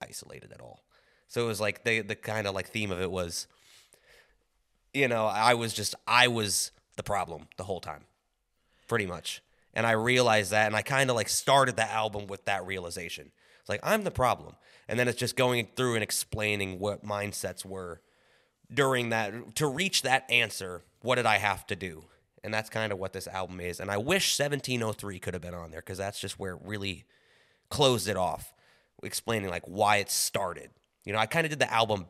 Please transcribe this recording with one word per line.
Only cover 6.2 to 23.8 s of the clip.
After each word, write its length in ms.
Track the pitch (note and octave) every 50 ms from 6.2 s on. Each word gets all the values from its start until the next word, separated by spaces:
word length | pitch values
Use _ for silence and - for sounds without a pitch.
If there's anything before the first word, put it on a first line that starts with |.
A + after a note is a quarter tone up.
| B2+ B2
was 420 | A#2+ A2+ G#2+ G2+ F2+ - - - - _ _ _ _
the 60 | - -
problem 460 | - G#2 G2 F2 D#2+ E2 D2+ D#2 - -
the 80 | - F#2+
whole 160 | G2 F#2+ E2+
time, 240 | - E2 D#2 C#2+ - _ _ _ _ _ _ _ _ _ _ _ _ _ _ _ _
pretty 200 | - A#2 A2+ G2+
much. 360 | F2+ F2 D#2+ - - - - - _ _ _ _ _ _
And 120 | G#2+ A2+
I 60 | A#2 A2+
realized 600 | A2 A2+ B2 B2+ B2 B2 A#2 A2 G#2+ G2+ F2+ G#2
that, 140 | G#2+ A2
and 100 | G#2+ G#2+
I 60 | G#2+ G#2+
kinda, 300 | - C#3 C3+ C#3 B2+ B2
like, 140 | A2+ G#2 -
started 460 | - - - - C3+ C#3 C3+ B2+ A2
the 160 | A2+ A2 G#2+
album 380 | G2+ A2 A2 A2 G2+ G#2 G#2 F#2+
with 160 | G2 F#2 -
that 200 | G#2 G2+ F#2+ F2+
realization. 680 | F#2 G2 F#2 F2 E2+ E2+ F#2 E2+ E2+ - - C#2 - _ _ _ _ _ _
It's 80 | _ -
like, 120 | G2+ G#2 -
I'm 220 | D#3 G3+ A3 G3+
the 80 | G3 -
problem. 420 | - B2+ A#2+ G2+ E2 D2 D#2 - - _ _ - - _
And 140 | - A2 A#2+
then 80 | B2 B2
it's 100 | A2+ -
just 160 | B2 A#2 -
going 320 | - B2+ B2+ B2 A#2+ A2 - -
through 200 | - C3 B2 A#2
and 80 | A2 G#2+
explaining 720 | - - - - - - A2 G#2+ G#2+ G#2 G2+ G2 F#2+ F#2 F2+
what 260 | G2 G#2 G2+ - -
mindsets 600 | G#2 G#2 G2+ G2+ G#2 F#2+ - - F#2+ F2+ - -
were 380 | F#2 F#2+ F#2+ F#2 F2 E2+ - _ _ _ _ _ _ _ _ _ _ _ _ _ - B2
during 360 | C3 C#3 C3+ C3 B2 A#2+ A#2
that, 480 | A2+ A2+ G#2+ G2+ G#2 A#2+ - - -
to 100 | - D#3
reach 360 | D3 C3 D3+ F#3+ F#3+ - - -
that 280 | B2+ B2+ C3 - -
answer, 540 | A#2+ A#2+ A#2 G#2 - - G2 F2+ F2+ E2+ - _ _ _
what 160 | - A#2 B2+
did 100 | B2 A#2
I 120 | A2+ G#2+ G2
have 280 | G2+ G2+ F#2+ - -
to 80 | - G#2
do? 300 | E2+ G2 F#2 D#2+ D#2 D#2 - _ _ _ _ _ _ -
And 100 | G2+ A2
that's 160 | G#2+ A2 -
kinda 240 | - A2 A2 G#2+ G2+
what 180 | F#2 F#2+ F#2+ -
this 140 | F#2+ -
album 320 | - F#2 F#2+ F#2 F2+ F2+ F2+
is. 220 | F2 F2+ E2+ -